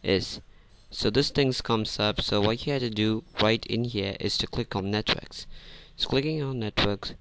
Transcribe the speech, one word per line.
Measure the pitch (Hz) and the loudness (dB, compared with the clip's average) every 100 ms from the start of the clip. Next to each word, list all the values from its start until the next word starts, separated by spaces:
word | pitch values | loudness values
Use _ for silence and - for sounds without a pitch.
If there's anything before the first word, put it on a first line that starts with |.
is. | - 95 - - - - - - - | 2 2 0 -10 -14 -20 -20 -20 -14
So | - 113 | -2 2
this | 120 147 | 2 2
thing | - 135 | 2 2
comes | 127 - 113 107 - | 0 0 0 0 0
up. | 107 - | 0 0
So | - 104 | 0 4
what | 104 120 151 | 4 2 -2
you | |
have | 139 | -2
to | 123 | -2
do | 107 107 110 - - | 2 2 2 -4 2
right | 107 113 - | 2 2 0
in | 110 | -2
here | 120 113 98 - | 0 -2 -2 -2
is | 104 - | -2 -2
to | - | -2
click | - 117 | -4 -2
on | 101 98 | -2 0
networks. | 104 - - - - - - - - - | 0 0 -2 -4 -14 -14 -14 -16 -18 -20
So | - - | -6 2
clicking | 131 147 156 | 2 2 -2
on | 135 131 | -2 -2
networks | 107 - 104 101 - - | -2 0 0 0 -6 -14